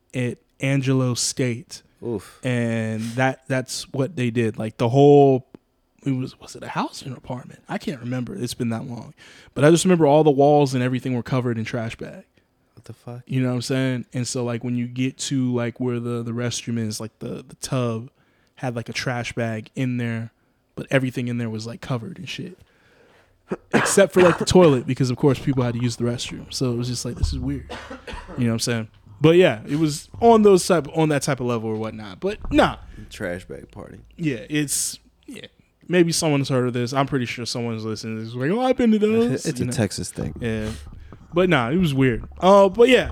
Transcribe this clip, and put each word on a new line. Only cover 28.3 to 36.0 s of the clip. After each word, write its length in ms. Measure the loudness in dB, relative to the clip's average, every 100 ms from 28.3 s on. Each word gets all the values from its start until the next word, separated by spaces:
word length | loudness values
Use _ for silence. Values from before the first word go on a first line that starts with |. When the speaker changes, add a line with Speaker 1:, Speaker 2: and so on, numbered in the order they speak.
| -4
Speaker 1:
You 60 |
know 20 | -2
what 60 |
I'm 40 | -2
saying? 280 | -2 -4 -6 _ -20 2
But, 160 | 4 6
yeah, 240 | 6 2 -4
it 80 | -2
was 320 | -2 -2 -10 2
on 220 | 6 8
those 240 | 8 6 4
type, 220 | 0 0 0
on 140 | 2
that 120 | 2
type 180 | 0 -2
of 60 | -2
level 220 | -2 -2
or 80 | -4
whatnot. 440 | -6 -8 -14 -8
But, 300 | -6 -6 0
nah. 280 | 2 2 0 -12 -20 -18
Speaker 2:
Trash 340 | -10 -8 -8
bag 260 | -10 -16 -16
party. 300 | -18 -18 -20 -20 -8
Speaker 1:
Yeah, 300 | -4 -4 -4
it's, 500 | -4 -2 -4 -6 -8 _ _ -20
yeah. 200 | -20 -20 _ _ _ -2
Maybe 240 | 2